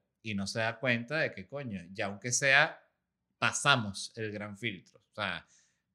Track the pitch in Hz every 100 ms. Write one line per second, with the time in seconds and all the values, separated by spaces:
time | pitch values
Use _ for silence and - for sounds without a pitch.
0 | _ _ 110 101 98 117 113 113 131 117
1 | 117 156 143 - 95 139 135 95 85 98
2 | 101 101 123 120 139 139 160 - _ _
3 | _ _ _ _ 120 - 147 135 104 95
4 | - - 107 104 104 101 113 92 - -
5 | _ - 101 85 - _ _ _ _